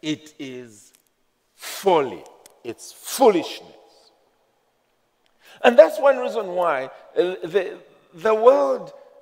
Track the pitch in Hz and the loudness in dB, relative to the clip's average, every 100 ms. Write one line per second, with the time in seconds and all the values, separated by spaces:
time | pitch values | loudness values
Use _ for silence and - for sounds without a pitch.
0 | 156 151 156 _ 139 127 123 104 - _ | -8 -10 -10 _ -16 -16 -18 -20 -20 _
1 | _ _ _ _ _ _ - - 196 170 | _ _ _ _ _ _ -16 -6 0 0
2 | 135 90 - - - _ 120 113 - - | 0 -8 -18 -20 -20 _ -16 -16 -18 -20
3 | - - 247 185 - - - - _ _ | -12 2 2 2 -4 -12 -20 -20 _ _
4 | _ _ _ _ _ _ _ _ _ _ | _ _ _ _ _ _ _ _ _ _
5 | _ _ _ _ _ - 254 240 320 - | _ _ _ _ _ 0 2 8 6 6
6 | 277 254 247 214 196 180 175 143 131 - | 0 0 -4 -6 -6 -2 -2 -2 -6 -14
7 | - - 175 185 175 185 175 190 - _ | -12 -2 -2 -2 -4 -4 -4 -10 -20 _
8 | _ 175 185 220 233 277 277 254 185 - | _ -6 -2 4 4 4 0 -4 -8 -20
9 | - - | -20 -20